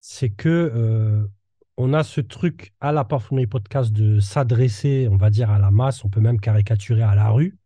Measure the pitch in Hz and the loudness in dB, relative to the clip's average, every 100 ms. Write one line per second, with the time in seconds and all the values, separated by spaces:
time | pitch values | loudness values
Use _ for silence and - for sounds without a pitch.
0 | - - 127 98 160 165 170 117 113 113 | -20 -8 -8 -4 -2 0 0 -2 -2 0
1 | 110 107 104 - _ _ _ - 127 151 | 0 0 -2 -8 _ _ _ -4 0 0
2 | 151 - 123 - 175 - - _ 143 151 | -2 -6 -8 -4 -4 -4 -20 _ -4 -4
3 | 120 143 - 135 120 131 104 139 120 107 | -2 -6 -4 -4 -2 -4 -6 -4 -2 0
4 | 107 104 101 - 127 117 127 104 143 135 | 2 2 0 -2 0 2 0 0 -2 0
5 | 123 98 107 104 117 104 101 101 131 127 | 2 2 2 2 2 2 4 2 2 -2
6 | 101 101 110 117 101 107 101 110 - 113 | -4 0 0 0 0 0 2 -2 0 0
7 | 113 101 107 110 175 - | 2 2 4 2 0 -4